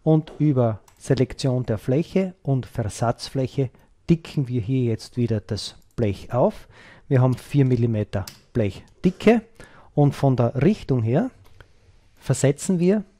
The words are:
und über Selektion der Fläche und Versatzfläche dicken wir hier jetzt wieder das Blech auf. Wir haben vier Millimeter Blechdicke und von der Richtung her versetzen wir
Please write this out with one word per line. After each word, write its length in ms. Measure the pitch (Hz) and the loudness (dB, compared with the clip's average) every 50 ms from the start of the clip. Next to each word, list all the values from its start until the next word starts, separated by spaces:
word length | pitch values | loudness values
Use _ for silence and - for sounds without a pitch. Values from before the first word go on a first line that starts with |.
und 300 | _ 160 160 156 156 - - - | _ 4 2 2 2 -2 -4 0
über 400 | 147 151 139 127 120 113 107 - _ - _ | 0 2 2 2 0 0 -2 -6 _ -20 _
Selektion 680 | _ - - 143 123 131 - - - - 139 123 127 123 | _ -2 -2 0 0 0 -2 -2 -4 -2 -2 -2 -2 -2
der 120 | - 113 | -4 -4
Fläche 580 | 101 - - 127 151 170 - - 185 196 185 180 _ | -4 -2 -2 -2 -2 -2 0 -2 -2 -2 -2 -8 _
und 240 | _ 147 135 127 120 | _ -2 -2 -2 -4
Versatzfläche 1040 | - - - 110 101 - - 120 117 123 - - - - 135 131 120 - - 135 120 _ - _ _ _ _ _ - | -6 -8 -6 -6 -6 -6 -4 -2 -2 -2 -4 -10 -8 -6 -6 -6 -4 -2 -4 -4 -4 _ -18 _ _ _ _ _ 0
dicken 380 | 170 165 - - - 151 135 | 0 0 0 -8 -6 -6 -4
wir 140 | 120 123 123 | -2 -4 -4
hier 220 | 95 107 135 131 123 | -2 -2 -2 0 0
jetzt 340 | 117 110 - - - - | -2 -2 -4 -8 -10 -4
wieder 240 | 127 120 117 113 104 | -4 -2 -2 -2 -4
das 340 | - - 110 98 - - - - - _ _ | -4 -6 -8 -8 -8 -12 -14 -18 -20 _ _
Blech 340 | - 117 104 92 - - - | -2 -2 -2 -2 -4 -8 -6
auf. 380 | - 123 151 214 - - - _ - - - - - - _ - | 0 0 0 0 0 -4 -20 _ -20 -20 -20 -20 -20 -20 _ 0
Wir 100 | 143 127 | 2 4
haben 160 | 127 131 123 | 4 2 0
vier 300 | - - - - 143 135 | -2 -6 -2 2 2 4
Millimeter 600 | 127 127 117 120 117 113 107 104 - - 98 90 - - - _ _ _ | 4 2 2 0 0 0 -2 -4 -4 -6 -8 -8 -8 -16 -20 _ _ _
Blechdicke 880 | 123 107 98 - - - _ _ _ - 180 180 - - 214 233 226 - _ _ _ - - - - - - _ | -2 -2 -2 -4 -8 -20 _ _ _ -2 -2 -2 2 4 4 4 4 0 _ _ _ -20 -20 -20 -20 -20 -6 _
und 200 | - 147 143 135 | 2 2 2 2
von 240 | - - 139 131 | 2 0 0 2
der 240 | 120 120 117 - 135 | 2 0 0 0 2
Richtung 420 | 143 180 214 - - - 139 123 113 | 2 2 2 0 -2 -2 -2 0 0
her 280 | 110 120 160 247 262 _ _ - - - - - _ _ _ _ _ _ _ _ _ _ | 2 0 0 0 -2 _ _ -20 -20 -20 -20 -20 _ _ _ _ _ _ _ _ _ _
versetzen 640 | _ - - 135 - - 135 143 - - - 190 165 | _ -4 -4 -2 2 2 0 0 0 -2 -2 0 2
wir 240 | 170 180 202 220 196 _ _ | 2 2 2 0 -2 _ _